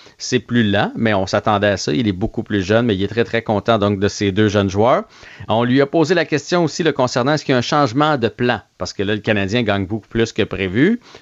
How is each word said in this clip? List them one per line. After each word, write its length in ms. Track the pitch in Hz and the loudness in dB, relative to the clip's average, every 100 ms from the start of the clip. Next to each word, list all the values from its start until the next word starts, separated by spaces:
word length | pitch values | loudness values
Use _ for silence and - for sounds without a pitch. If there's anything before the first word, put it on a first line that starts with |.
| - - | -20 -16
c'est 220 | - 127 | -4 -4
plus 240 | - 120 | 0 0
lent, 280 | 107 98 165 277 | 2 2 0 -2
mais 180 | 113 | 0
on 140 | 101 95 | 0 0
s'attendait 400 | 104 113 104 104 | -2 0 2 2
à 100 | 95 | 0
ça. 160 | - | -2
Il 140 | 147 110 | -2 0
est 60 | |
beaucoup 280 | 92 110 - | -2 -4 -4
plus 220 | 107 104 | -4 -4
jeune, 240 | 92 110 123 | 2 2 2
mais 80 | 95 | 0
il 80 | |
est 40 | 98 | -2
très, 180 | 117 113 | -2 -2
très 180 | 117 | -2
content 340 | 110 101 107 113 | -2 0 2 2
donc 220 | 101 101 | 2 0
de 80 | 101 | -2
ces 240 | - 101 | 0 -2
deux 160 | 95 107 | 2 2
jeunes 220 | 101 98 | 2 0
joueurs. 340 | 98 113 165 226 - - - 98 | 2 2 2 -2 -14 -20 -14 -4
On 160 | 107 | -2
lui 180 | 120 131 | 2 2
a 40 | 139 | 2
posé 300 | 170 151 180 | 2 2 0
la 100 | - | 0
question 380 | 147 - 175 | -2 -2 0
aussi 180 | 160 - | 0 0
le 100 | 165 | -2
concernant 420 | 139 123 131 123 | 0 0 0 0
est-ce 120 | 151 - | -2 0
qu'il 60 | |
y 40 | 131 | 0
a 40 | |
un 20 | |
changement 560 | 113 151 139 120 151 143 | 0 0 0 0 0 0
de 120 | 110 | -2
plan, 320 | - 123 110 - - | -2 -2 -2 -8 -10
parce 140 | 90 | -10
que 100 | - | -4
là, 100 | 98 | -4
le 60 | 107 | -2
Canadien 400 | 107 107 98 117 | -2 -2 0 -2
gagne 240 | 107 101 95 | 0 -2 -2
beaucoup 220 | 107 - | -6 -4
plus 240 | 113 113 | -2 -2
que 80 | - | 0
prévu. 600 | 101 92 95 101 165 233 - - | -4 -4 -4 2 2 0 -6 -20